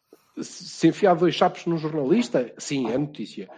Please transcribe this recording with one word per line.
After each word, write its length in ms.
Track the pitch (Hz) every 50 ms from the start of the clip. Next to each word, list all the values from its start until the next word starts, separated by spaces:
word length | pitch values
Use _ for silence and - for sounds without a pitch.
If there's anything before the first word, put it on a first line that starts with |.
| _ _ _ _ _ _ _
se, 60 | - - - - - -
se 200 | - - - -
enfiar 260 | 165 156 - 202 190 180
dois 200 | 160 180 170 143
chapos 300 | - 190 180 - - -
num 120 | 175 170
jornalista, 760 | 165 151 156 156 156 135 131 180 240 - - - 139 123 - -
sim, 320 | - - - 147 135 123 110
é 80 | 117
notícia. 520 | 135 147 147 - - 107 - - 104 95 - -